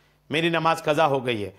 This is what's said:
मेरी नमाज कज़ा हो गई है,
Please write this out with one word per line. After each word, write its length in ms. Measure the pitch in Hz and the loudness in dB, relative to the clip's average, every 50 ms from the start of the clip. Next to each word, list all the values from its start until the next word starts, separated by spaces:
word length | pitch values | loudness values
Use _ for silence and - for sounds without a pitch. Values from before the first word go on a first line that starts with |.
| _ _ _ _ _ - | _ _ _ _ _ -6
मेरी 200 | 127 160 165 170 | -2 -2 0 0
नमाज 320 | 165 165 160 165 165 160 | 0 0 2 2 0 0
कज़ा 240 | - 156 151 151 160 | 0 0 2 2 2
हो 140 | 147 139 135 | 2 2 0
गई 200 | 117 127 120 104 | -2 -2 -4 -4
है, 120 | 101 92 - | -4 -8 -10